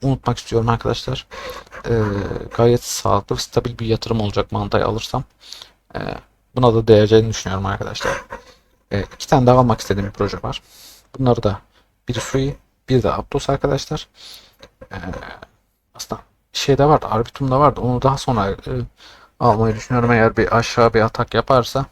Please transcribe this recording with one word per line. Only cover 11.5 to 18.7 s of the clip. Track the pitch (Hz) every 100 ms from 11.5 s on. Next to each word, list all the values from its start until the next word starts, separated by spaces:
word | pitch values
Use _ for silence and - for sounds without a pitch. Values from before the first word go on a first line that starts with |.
| 98 - _ _ _ -
biri | 123
Sui, | - 139 135 147 _ _ -
bir | 131
de | 101
Aptos | 69 - 139 -
arkadaşlar. | 139 143 139 - 156 - _ - - _ _ - _ -
E, | - 92 - - - - _ _ _ _ -
aslında | - - - _ _ -
şeyde | - 135 143
vardı, | 151 101
Arbitrum'da | 113 117 - 135 131
vardı. | 147 123
Onu | 117 123
daha | 135 135
sonra, | - 117 98
e, | 101 -